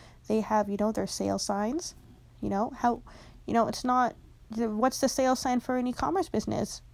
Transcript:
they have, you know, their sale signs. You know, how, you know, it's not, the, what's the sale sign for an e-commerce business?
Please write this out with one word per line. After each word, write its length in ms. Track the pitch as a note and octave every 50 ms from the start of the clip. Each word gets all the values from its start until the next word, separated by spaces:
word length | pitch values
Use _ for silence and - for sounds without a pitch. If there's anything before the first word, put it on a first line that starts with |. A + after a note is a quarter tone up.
| - - - - - -
they 120 | G#3+ A3
have, 280 | G3 - A3 G#3+ G3+ G#3
you 80 | G3+ G3
know, 140 | G#3 A3
their 160 | G#3+ G3+ F#3+ F#3+
sale 320 | - - G3 G3 G3 F#3+
signs. 560 | - - G3+ G3+ G#3 A3+ C#4 E4+ - - - - - - - - - - - -
You 80 | G#3+ G#3
know, 240 | G3 G3 A3+ C#4 C4+
how, 260 | - - A#3+ A#3 A#3+ - - - - - - - - -
you 80 | - G#3+
know, 120 | A#3 A3+
it's 180 | - A3+ - -
not, 300 | B3+ B3 B3+ B3 - - - - - - - - -
the, 180 | A3 A3+ A#3 A3
what's 300 | G#3+ G#3+ A#3+ C4 - -
the 80 | C4+ C4
sale 260 | - - C4 B3+ C4
sign 240 | B3+ - B3+ B3 A#3+
for 180 | - - B3+ B3+
an 100 | B3 B3+
e-commerce 400 | A#3+ - C4 C#4+ E4 G4 E4 -
business? 520 | - G#3+ - - G#2 - G#3+ - - - - -